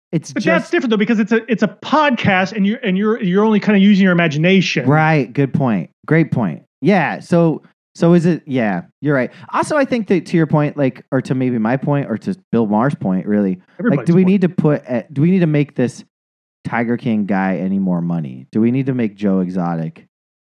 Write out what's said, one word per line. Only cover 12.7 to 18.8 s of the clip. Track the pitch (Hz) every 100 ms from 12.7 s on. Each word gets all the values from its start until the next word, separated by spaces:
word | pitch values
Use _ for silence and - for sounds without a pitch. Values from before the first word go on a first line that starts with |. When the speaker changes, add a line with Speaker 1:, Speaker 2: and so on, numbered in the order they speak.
| 104 139 -
Speaker 1:
point, | 98 92 101
really, | 104 95 90
like, | _ -
Speaker 2:
Everybody's | 226 139 135
Speaker 1:
do |
we | 185
Speaker 2:
point. | 185
Speaker 1:
need | 196
to | 170
put, | - 156 143 -
a, | 123 -
do | 135
we | 175
need | 190
to | 165
make | 147 139 -
this | 120 - - _ _ _ _ _
Tiger | - 117 117 120
King | 123 107 98
guy | 95 95 90
any | 92 98
more | 95 87
money? | 85 85 71 64 65
Do | 110
we | 113
need | 131